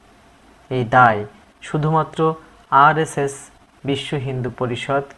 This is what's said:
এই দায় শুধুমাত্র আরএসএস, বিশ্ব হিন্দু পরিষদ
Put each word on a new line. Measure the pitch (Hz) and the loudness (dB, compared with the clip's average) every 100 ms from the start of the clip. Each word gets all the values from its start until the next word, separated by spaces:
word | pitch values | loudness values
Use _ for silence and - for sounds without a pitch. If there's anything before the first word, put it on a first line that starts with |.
| _ _ _ _ _ _ - | _ _ _ _ _ _ -6
এই | 127 113 | -4 2
দায় | 127 117 104 104 - - _ | 4 4 4 -4 -14 -20 _
শুধুমাত্র | - 156 156 160 151 - 160 160 - - - | -8 -2 0 0 0 -2 -2 -2 -10 -20 0
আরএসএস, | 135 147 156 156 - 139 - - _ _ _ | 4 6 4 -2 -2 -4 -4 -18 _ _ _
বিশ্ব | 131 135 - 151 131 | -6 -6 -4 -6 -4
হিন্দু | 127 120 - | -4 -6 -4
পরিষদ | 123 120 - 139 143 | -4 -4 -4 -4 -4